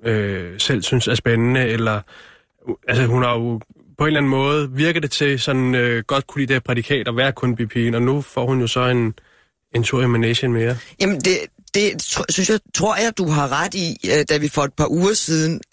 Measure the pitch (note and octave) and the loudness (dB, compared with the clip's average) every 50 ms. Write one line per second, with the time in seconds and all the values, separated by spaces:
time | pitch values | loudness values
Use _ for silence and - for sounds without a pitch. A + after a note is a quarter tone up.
0 | - A#2 A2 G#2+ G2+ G2+ G2 F#2+ F2+ E2+ F2+ G2+ - - C3+ G2+ - - C3 B2 | -4 -2 0 0 0 -2 -4 -4 -6 -8 -6 -4 -2 0 0 0 0 0 0 0
1 | - - B2 A2+ - A#2+ A#2 A2+ A#2 B2 B2+ C3 B2+ A2+ A2+ A2+ A2+ A2 G#2+ G2+ | 2 0 0 0 2 2 2 2 2 2 2 2 0 0 0 0 0 0 -2 -2
2 | - - - - - - - _ _ _ _ _ - - - - - - A#2+ B2+ | -4 -10 -16 -20 -20 -20 -20 _ _ _ _ _ -8 -8 -8 -6 -4 -2 0 2
3 | C3 A#2 A#2+ B2+ B2 B2 A#2+ A2+ A#2 A#2+ A#2 A2 - - - - _ - C#3+ - | 2 2 2 2 2 0 0 0 -2 -2 -4 -6 -8 -12 -20 -20 _ -14 -4 -2
4 | D3 D#3 D#3 D3 C#3+ C3+ C3+ C3+ C3+ C#3 D3 D3+ D3 C3+ B2+ C3+ D#3 E3 E3 E3 | 0 2 2 2 2 2 2 2 2 2 0 0 -2 -2 0 0 2 2 2 0
5 | D3 C#3 - - D3+ C#3+ C#3 B2 - D3+ C3+ C3 B2+ B2+ B2+ B2+ A#2+ A#2+ A#2 A#2 | -2 -2 -2 0 0 0 0 0 0 0 0 0 2 2 2 2 2 0 0 -2
6 | - - C#3 C#3 - - - C#3+ C3+ A#2+ C#3 B2+ - - B2 A#2+ - - C#3+ B2+ | -2 -2 -2 -2 -2 -4 -4 -4 -2 0 0 0 0 -2 -2 -2 -2 -2 -2 -2
7 | G2+ B2 A2+ B2 C3 C3+ C3 - C3 B2 A#2 A#2 A#2+ G#2+ - B2 A#2 A#2 A#2 A#2 | -2 -2 0 0 0 0 0 0 -2 -2 0 -2 -4 -2 -2 0 0 0 0 2
8 | A#2+ C3 C#3 D3 C#3 - - C3 B2 B2+ C3+ B2+ A#2+ A2+ - B2+ B2+ B2+ B2 A#2+ | 2 2 0 0 -2 -4 -6 -4 -2 0 0 0 0 0 0 0 2 2 2 2
9 | A#2 A2 A2 - - _ _ _ _ _ _ _ _ _ - A#2 A2+ - C#3 B2 | 0 -2 -4 -6 -14 _ _ _ _ _ _ _ _ _ -2 -2 0 0 0 2
10 | C3 B2 A#2+ A2+ A2+ A2+ A#2 - C3+ B2 A#2 A2+ A#2 A#2+ B2 A#2 - - - - | 2 2 2 2 2 2 0 0 0 0 0 0 0 0 -2 -4 -8 -12 -4 -2
11 | F#3+ G3 G3 C#3 A2 D#3+ - - D2+ - _ _ _ - - G3+ G#3 G3+ - E3 | 0 0 0 0 0 0 0 0 -2 -8 _ _ _ -4 0 0 0 0 0 -4
12 | - - - - F#3 - - F#3+ F#3 - A3 G#3 - _ - - F#3 A3 G#3+ G3 | -6 -6 -6 -4 -4 -2 -2 0 2 2 0 0 -2 _ -4 0 0 0 2 2
13 | A3 A3+ A3 - F3+ D3+ D#3 D3 C#3+ B2+ C3+ D3 F3 G3 F3+ F#3+ F3 E3 - - | 0 0 0 -2 0 0 2 2 2 0 0 -2 -2 -2 -4 -4 -4 -4 -6 -6
14 | - F#2 C#3+ D3+ D3 - D#3 D3 D3+ D3 - D3+ C#3 C#3 - - D3+ - D3+ E3+ | -2 0 2 2 2 2 0 0 0 0 0 0 0 0 0 -2 0 0 2 2
15 | F3+ G3 A3 - - D#3 E3 D#3 D#3 D#3+ E3 - - - | 2 2 2 0 0 0 0 0 2 0 -2 -4 -6 -4